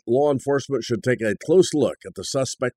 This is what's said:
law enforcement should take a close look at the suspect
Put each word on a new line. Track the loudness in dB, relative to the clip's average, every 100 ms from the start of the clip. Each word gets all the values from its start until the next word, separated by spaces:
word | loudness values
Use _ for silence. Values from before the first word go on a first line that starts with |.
| 0
law | 2 2
enforcement | 0 0 -2 -2 -6
should | -2 -2
take | 0 0
a | 0 -2 2
close | 4 4
look | 2 0 -2 -12
at | -12
the |
suspect | -6 -4 -4 -4 -6